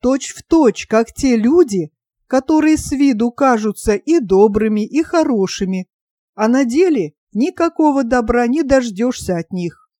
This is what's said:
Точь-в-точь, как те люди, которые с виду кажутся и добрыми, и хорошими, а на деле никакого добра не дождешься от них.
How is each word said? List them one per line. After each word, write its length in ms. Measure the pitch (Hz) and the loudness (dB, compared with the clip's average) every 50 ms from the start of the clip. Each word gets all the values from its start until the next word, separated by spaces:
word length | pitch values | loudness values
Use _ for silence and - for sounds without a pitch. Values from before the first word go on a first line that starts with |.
Точь-в-точь, 840 | - 247 262 277 - - - - - _ - 330 302 233 - - - | 0 0 -2 -2 -4 -10 -16 -18 -4 _ 2 4 4 2 2 0 -8
как 260 | _ 220 220 233 - | _ 0 0 0 -2
те 240 | _ - - 269 240 | _ -4 0 0 0
люди, 540 | 226 208 240 302 349 349 247 202 185 160 151 _ _ _ _ _ _ _ _ | 2 2 2 4 4 2 2 0 -6 -6 -8 _ _ _ _ _ _ _ _
которые 480 | - 262 269 - 311 311 302 311 311 | -4 -4 0 0 0 2 4 2 2
с 160 | 302 - - | 0 -2 -6
виду 400 | 294 269 285 277 254 202 233 240 | -2 0 2 2 2 2 -2 -4
кажутся 600 | 233 - 285 269 247 220 214 214 202 - - 220 208 | -2 0 2 2 2 2 0 -4 -6 -4 -2 -2 -2
и 260 | 202 _ - 320 339 | -2 _ 0 0 0
добрыми, 680 | 247 170 190 190 208 220 202 214 214 220 214 214 208 | 2 2 4 4 4 4 4 0 0 0 -2 -2 -4
и 160 | - - 285 | -2 -2 -4
хорошими, 840 | 320 - - 339 311 302 254 214 190 180 - - 202 185 190 185 185 _ _ _ _ _ _ _ _ _ _ | -2 0 0 0 0 2 0 -2 -2 -4 -4 -6 -6 -4 -4 -6 -8 _ _ _ _ _ _ _ _ _ _
а 140 | - 214 226 | -2 0 0
на 160 | 240 262 277 | 2 2 0
деле 500 | 233 233 294 381 370 311 240 170 147 _ _ _ _ | 0 2 2 2 2 2 0 -2 -6 _ _ _ _
никакого 720 | _ 202 254 370 359 - 339 339 330 - 320 302 277 277 269 | _ -2 -2 -2 -2 -2 -2 -2 0 0 0 2 2 0 0
добра 420 | 233 254 247 233 220 240 240 240 | 0 0 -2 0 0 0 0 0
не 160 | 233 254 311 | 0 0 -2
дождешься 760 | 311 262 277 269 247 233 196 180 233 254 247 - - - 180 | 0 2 2 0 0 -2 -6 -4 -4 -4 -4 -6 -6 -6 -4
от 140 | 170 165 _ | -6 -6 _
них. 400 | - 180 175 165 - _ _ _ _ | -8 -6 -6 -8 -10 _ _ _ _